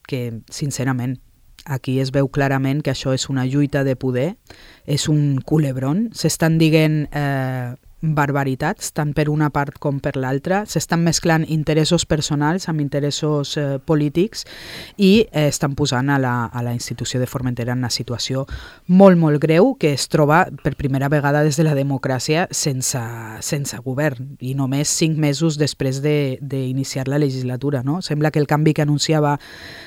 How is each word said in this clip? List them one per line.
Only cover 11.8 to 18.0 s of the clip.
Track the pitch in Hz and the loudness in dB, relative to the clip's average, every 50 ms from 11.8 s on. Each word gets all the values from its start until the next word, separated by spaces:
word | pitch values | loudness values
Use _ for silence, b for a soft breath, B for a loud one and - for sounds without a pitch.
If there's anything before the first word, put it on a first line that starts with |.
| 156 147 175 165 - | 2 2 2 0 0
personals | - 165 151 147 - 151 143 147 151 170 185 - - | 0 -2 -2 0 -2 -2 0 0 0 0 -2 -2 -4
amb | 160 151 | -2 -2
interessos, | 147 139 - 143 139 147 139 - - 151 151 147 143 - - 156 | -2 -2 -2 -2 -2 -2 -2 -2 -2 0 0 0 -2 -4 -4 -4
eh, | 147 139 139 131 - | -2 -2 -4 -4 -2
polítics | - 160 151 147 147 - 165 180 226 - - - B B B B B B B B B B - | 0 0 2 2 2 2 0 0 0 -2 -8 -14 B B B B B B B B B B 2
i, | 202 190 196 226 220 - - | 4 6 6 6 4 2 0
eh, | 151 151 143 | 0 0 0
estan | 135 - - 147 139 | 0 0 -2 -4 -2
posant | 135 147 135 131 123 131 139 143 | -2 -2 0 0 0 0 2 2
a | 139 131 | 2 2
la, | 127 120 123 117 | 0 0 -2 -2
a | 117 - 123 120 | -4 -4 -6 -4
la | 120 120 | -4 -4
institució | 120 - - 127 117 120 - - 127 | -6 -6 -8 -8 -8 -6 -4 -2 -2
de | 127 | -4
Formentera | - - 135 127 127 123 120 117 123 123 | -2 -4 -4 -4 -4 -4 -4 -4 -4 -2
en | 127 127 | -2 -2
una | 120 | -2
situació | - - | -4 -4